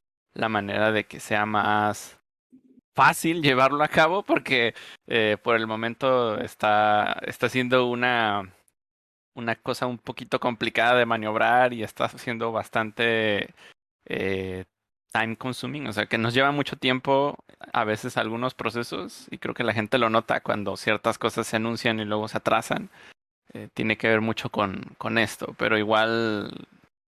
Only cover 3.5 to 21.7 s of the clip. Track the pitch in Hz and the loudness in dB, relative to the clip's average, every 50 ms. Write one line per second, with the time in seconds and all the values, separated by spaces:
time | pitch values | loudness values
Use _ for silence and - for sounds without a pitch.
3.5 | 131 127 131 135 143 147 151 147 - 165 160 160 180 208 - - 330 - - - | 4 6 4 4 4 2 0 2 4 4 4 4 4 0 0 0 0 0 0 2
4.5 | 135 123 117 113 - - - - - - _ - 123 117 110 107 104 - - 120 | 2 2 2 2 -2 -6 -14 -20 -20 -16 _ -2 0 2 4 2 2 0 2 2
5.5 | 117 113 113 110 110 110 117 117 117 - 135 131 127 127 120 113 104 - - - | 2 2 2 0 -4 -4 -4 -6 -4 -2 0 2 2 2 2 0 -2 -4 -6 -8
6.5 | - - - 107 104 104 107 107 104 104 107 104 101 - - - - - 127 113 | -6 -2 2 4 4 4 4 4 4 4 2 0 -2 -4 -6 -8 -6 -4 -2 -2
7.5 | - 131 127 123 127 127 123 123 120 120 123 123 123 120 113 107 101 101 95 90 | 0 0 0 2 2 2 2 2 0 0 0 0 2 2 2 2 0 -2 -4 -8
8.5 | - _ _ _ _ _ _ _ _ _ _ _ _ _ _ _ - 127 117 117 | -14 _ _ _ _ _ _ _ _ _ _ _ _ _ _ _ -14 -8 -4 -4
9.5 | 113 - - 139 120 - 131 123 120 113 - - 123 - 123 - - - - 127 | -4 -4 -4 -6 -6 -4 -4 -6 -6 -8 -10 -12 -12 -12 -8 -4 -4 -2 -2 -2
10.5 | 117 - 131 113 - 117 113 120 123 123 120 117 117 110 107 107 107 113 110 113 | -2 -2 -4 -2 0 2 4 6 6 6 4 4 2 -2 -2 -2 0 2 2 4
11.5 | 120 123 127 123 123 117 107 - - - 127 117 - 123 - 127 117 113 113 117 | 4 6 4 4 2 -2 -6 -6 -4 -4 -4 -4 -4 -6 -8 -6 -4 -4 -4 -2
12.5 | 113 107 95 - - 117 110 110 - - 117 117 113 113 110 107 104 98 - - | -2 -4 -4 -2 -2 -2 -2 -2 -2 0 0 2 2 2 2 2 0 0 -2 -6
13.5 | - - - - - _ _ _ _ _ - - - - 95 95 95 95 95 92 | -10 -20 -20 -20 -20 _ _ _ _ _ -12 -8 -6 -4 -2 -2 -2 -4 -4 -6
14.5 | 92 92 92 _ _ _ _ _ _ _ _ _ - 113 113 113 110 - - 127 | -8 -10 -12 _ _ _ _ _ _ _ _ _ -2 -2 -2 -2 -4 -6 -6 -8
15.5 | 120 - - 120 139 151 139 117 107 104 107 - - 113 110 117 117 131 135 143 | -8 -8 -8 -8 -8 -8 -8 -6 -4 -4 -4 -2 0 0 0 2 2 4 4 4
16.5 | 147 143 135 - - - - 131 127 127 - 139 135 135 143 143 - - - _ | 2 0 -2 -4 -4 -2 0 0 0 0 0 2 2 2 2 0 -4 -8 -14 _
17.5 | - - - - - 120 113 107 107 - - 123 - 120 110 110 113 117 127 127 | -20 -20 -10 -4 -2 0 0 0 0 -2 -4 -4 -4 -2 -2 -2 -2 -4 -4 -4
18.5 | - - - 110 113 120 117 - - - 180 - - - - - - - - - | -4 -4 -6 -4 -4 -4 -6 -6 -6 -10 -10 -10 -12 -16 -18 -16 -14 -10 -8 -6
19.5 | 120 - 123 113 98 113 107 104 - 127 117 113 110 113 - - 120 - - - | -4 -2 0 0 0 0 0 0 2 2 2 4 4 2 2 2 -2 -2 0 -2
20.5 | 113 107 101 98 98 - - 113 107 104 - 117 107 - - 113 - - 110 - | -2 -2 -2 -6 -6 -4 0 0 0 2 2 -2 -2 0 -2 -2 -2 -2 -4 -2
21.5 | - 110 110 113 | -2 -2 -2 -2